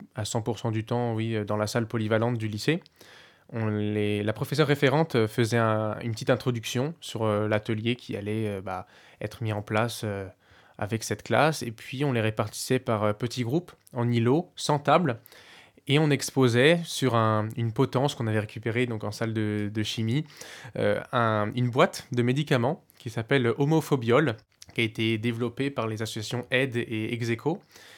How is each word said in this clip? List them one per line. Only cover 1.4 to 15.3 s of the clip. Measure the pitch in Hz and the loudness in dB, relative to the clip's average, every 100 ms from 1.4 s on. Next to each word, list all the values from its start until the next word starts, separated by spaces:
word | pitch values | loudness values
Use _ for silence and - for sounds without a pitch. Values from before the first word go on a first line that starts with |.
dans | 104 107 | -2 0
la | 107 | 0
salle | 120 113 | 0 -2
polyvalente | 117 107 110 117 120 | -2 2 2 2 0
du | 110 | -4
lycée. | 107 - 170 - _ - - - _ - | -2 0 0 -4 _ -20 -20 -20 _ -10
On | 117 110 | -4 -2
les... | 104 104 104 104 104 | 0 0 0 0 0
La | 107 | -2
professeure | - 143 139 143 | -2 -2 0 2
référente, | 143 139 143 165 123 | 4 4 4 2 2
euh, | 107 | 2
faisait | - 113 117 | 2 2 4
un... | 110 107 107 107 | 2 2 -2 -4
une | 117 | -6
petite | 107 - | -4 0
introduction | 123 127 117 - 120 143 170 | 2 0 -4 -4 -2 -4 -6
sur, | - 110 | -10 -2
euh, | 110 104 107 | 0 2 2
l'atelier | 107 - 110 117 123 | 0 0 -2 0 -2
qui | - | -4
allait, | 107 104 110 107 | -6 -4 -2 -2
euh, | 98 | -4
bah, | 95 92 - - - - | -6 -10 -10 -20 -20 -10
être | 107 - | -10 -6
mis | 110 | -4
en | 104 | -4
place, | 107 107 117 - | -2 0 0 -2
euh, | 107 98 95 - _ - - - | -6 -6 -8 -14 _ -20 -20 -10
avec | 101 110 | -4 -4
cette | - 104 | -4 -6
classe. | - 117 151 151 | 0 4 4 0
Et | 117 | -8
puis, | 110 - 131 | -10 -12 -4
on | 143 | 0
les | 120 | 2
répartissait | 110 107 107 - - 127 | 0 0 -4 -6 -2 -2
par, | - 110 | 0 0
euh, | 104 | 0
petits | 104 120 123 | 0 -4 -4
groupes, | 117 175 - - _ | -2 -2 -4 -18 _
en | 123 120 | -2 0
îlots, | 117 117 151 170 | 2 4 2 0
sans | - - 147 | -6 -2 0
table. | 143 160 160 110 - | 4 4 4 -4 -12